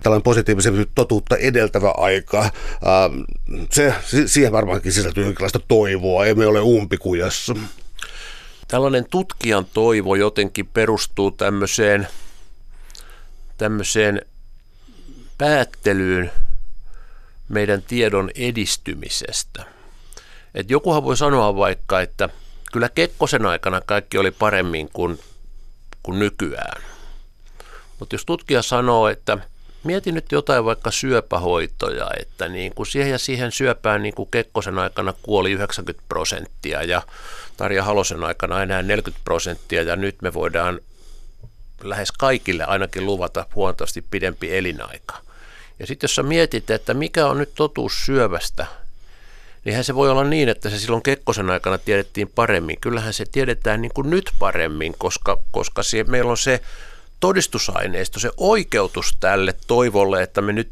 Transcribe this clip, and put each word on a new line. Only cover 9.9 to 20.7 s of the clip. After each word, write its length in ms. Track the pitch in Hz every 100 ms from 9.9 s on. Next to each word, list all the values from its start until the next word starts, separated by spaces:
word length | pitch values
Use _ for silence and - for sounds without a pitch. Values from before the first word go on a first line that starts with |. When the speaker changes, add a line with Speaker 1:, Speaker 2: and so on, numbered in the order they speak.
| 110 92 98
Speaker 2:
jotenkin 520 | 104 104 98 - 95
perustuu 640 | 110 110 110 - - 98
tämmöiseen, 760 | - 101 101 98 - 104 101 98 - - - - - - - - - - - - - - -
tämmöiseen 640 | 107 107 98 110 107 101 - - - - - - - - - - - -
päättelyyn 920 | 147 147 120 - 104 95 92 92 87 - - - - - - - - - - - -
meidän 320 | 107 104 98
tiedon 500 | - 120 107 101 95 -
edistymisestä. 1300 | 123 117 92 - - 78 - - - - - - - - - - - - - - - 98
Et 140 |
jokuhan 340 | 98